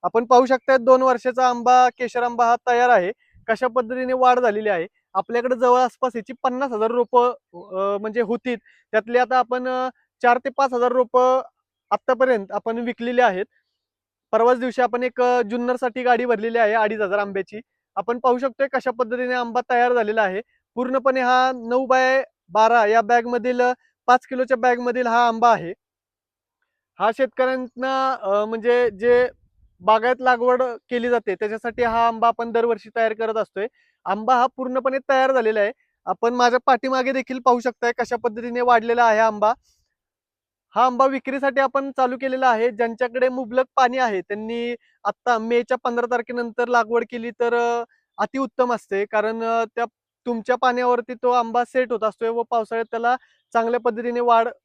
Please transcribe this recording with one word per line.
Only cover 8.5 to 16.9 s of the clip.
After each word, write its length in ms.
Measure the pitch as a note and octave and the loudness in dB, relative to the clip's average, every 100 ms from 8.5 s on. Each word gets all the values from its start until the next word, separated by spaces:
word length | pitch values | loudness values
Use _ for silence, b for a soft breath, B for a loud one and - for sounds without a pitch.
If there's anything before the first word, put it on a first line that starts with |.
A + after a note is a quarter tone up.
| A#3 | -8
त्यातली 600 | _ _ _ A3 A3 A#3+ | _ _ _ -4 0 0
आता 200 | B3 B3+ | 2 0
आपण, 300 | A#3 B3 B3+ | 0 -4 -4
अ, 200 | B3+ B3+ _ _ _ | -4 -6 _ _ _
चार 160 | A#3+ B3 | 0 2
ते 100 | C4+ C4 | -2 -2
पाच 160 | C#4 | -2
हजार 200 | B3 B3 | 0 0
रोपं 500 | B3 B3 B3+ B3+ B3+ - _ _ _ _ | 0 0 2 2 2 -2 _ _ _ _
आत्तापर्यंत 600 | G#3 - A#3+ C4 A#3 G3 | -4 -2 0 2 0 -2
आपण 260 | G3+ A3+ A3+ | -8 -6 -6
विकलेली 420 | A#3+ A#3 A#3 A#3+ | -6 -6 -2 2
आहेत. 260 | A#3+ F#3 G#3+ _ _ _ _ _ _ _ _ | 2 0 -8 _ _ _ _ _ _ _ _
परवाच 280 | A3 A#3 B3+ | 2 4 2
दिवशी 220 | B3 B3 | -2 -2
आपण 200 | B3 A#3+ | -2 0
एक, 180 | B3+ B3 | -6 0
अ, 220 | B3 B3 G#3+ | 0 2 0
जुन्नरसाठी 520 | A#3+ A#3+ B3 B3+ A#3+ | -4 -4 -4 -4 -2
गाडी 220 | B3 A#3+ | 0 0
भरलेली 340 | B3 A3+ A3+ A#3 | 2 -2 0 0
आहे 140 | G#3+ | 2
अडीच 280 | A3+ G#3+ | 2 0